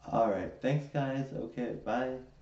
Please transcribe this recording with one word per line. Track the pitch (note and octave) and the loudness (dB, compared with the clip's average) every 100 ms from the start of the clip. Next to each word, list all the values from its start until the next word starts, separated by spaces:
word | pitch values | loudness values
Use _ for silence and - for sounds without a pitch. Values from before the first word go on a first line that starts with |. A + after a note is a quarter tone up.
| - | 0
All | A2 A2+ | 4 4
right, | F#2+ F2+ - | 4 -2 -2
thanks, | B2+ D3 C#3+ | 2 2 2
guys. | D3 C3+ C3+ C3 | 0 0 0 -2
Okay, | A#2+ A2+ - A#2+ A2 | -4 -6 -4 -4 -4
bye. | G#2+ A#2+ C3 C3 B2+ - | 0 0 0 -4 -8 -18